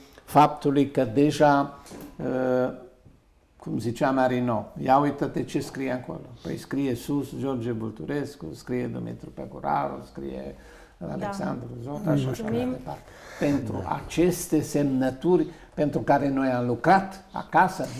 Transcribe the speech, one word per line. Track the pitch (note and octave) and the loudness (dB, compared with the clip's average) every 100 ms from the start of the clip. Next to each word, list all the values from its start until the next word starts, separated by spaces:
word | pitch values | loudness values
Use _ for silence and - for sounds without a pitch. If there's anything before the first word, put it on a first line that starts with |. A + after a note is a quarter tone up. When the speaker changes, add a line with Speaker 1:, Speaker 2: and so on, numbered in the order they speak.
| - - | -18 -20
Speaker 1:
faptului | - D3 D3 - D3 C#3 C#3 | 2 6 6 6 0 2 2
că | C#3+ | 2
deja, | A#2+ A2 D3 D3+ D3 C#3+ C#3+ - - - - - | 2 4 4 6 6 6 2 -4 -18 -16 -16 -8
uh, | C3 C3 C3 B2+ B2+ - - _ - - _ _ _ _ | -4 -2 2 2 0 -2 -14 _ -20 -20 _ _ _ _
cum | - D3 | -8 -4
zicea | A2+ - - | -4 0 2
Marino, | C3+ B2+ B2 B2 A2 G#2 - | 4 4 2 0 0 -4 -4
„Ia | C#3 C3+ | 4 6
uite-te | C#3+ C3+ D3 - | 6 0 -2 -2
ce | B2 D3+ | -4 -4
scrie | - C3 C3 | -6 -6 -4
acolo.” | B2+ B2+ E3 - - | -4 -6 -12 -14 -14
Păi | - - | -8 -8
scrie | - C3+ C#3 | -6 -2 -2
sus | A#2 - C#3+ B2+ B2+ | -2 -2 -2 -2 -4
George | C3+ B2+ A#2 | -4 -2 -2
Vulturescu, | A2+ A2 G#2+ D#3 C#3+ B2+ - D#3 | -4 -6 -8 -6 -4 -6 -8 -12
scrie | A#2+ - B2+ B2 | -12 -6 -4 -4
Dumitru | A#2+ A#2 A#2 - | -6 -8 -10 -12
Pecuraru, | - B2+ D3 - - C#2 - - | -12 -12 -8 -2 -2 -2 -6 -12
scrie | - - C2 C#3 C#3+ - - - - | -12 -10 -10 -10 -14 -18 -20 -20 -12
Speaker 2:
Da. | D#3 | -10
Speaker 1:
Alexandru | C#3+ - - C#3+ C3 A#2+ B2 | -6 -6 -6 -6 -6 -8 -10
Zota | A#2+ D3 D#3+ C#3+ | -10 -6 0 0
și | C3 | 0
așa | B2 | -4
mai | A3 | -4
Speaker 2:
Mulțumim. | A#3 B3+ | -2 -2
Speaker 1:
departe. | B3+ - - - - - - | -4 -8 -12 -14 -20 -16 -4
Pentru | D3 C#3 G#2+ G2+ | 0 0 -2 -6
Speaker 3:
Da. | F#2 - | -4 -6
Speaker 1:
aceste | - - F3+ F3 - D#3 | -4 2 2 2 0 0
semnături | D3 D3 C#3+ C3 C3 B2+ E3+ F3+ - - - | 2 0 2 2 0 0 4 4 2 -6 -10
pentru | - D3 D3+ | -2 -2 0
care | A#2 C#3+ C#3 | 2 2 2
noi | C3+ C3+ | 0 2
am | B2 B2 | 0 0
lucrat | A#2 D3+ F#3+ F#3+ - - | 0 4 4 4 -8 -12
acasă, | B2 - D#3+ F3+ - B2+ | -10 0 4 4 2 -8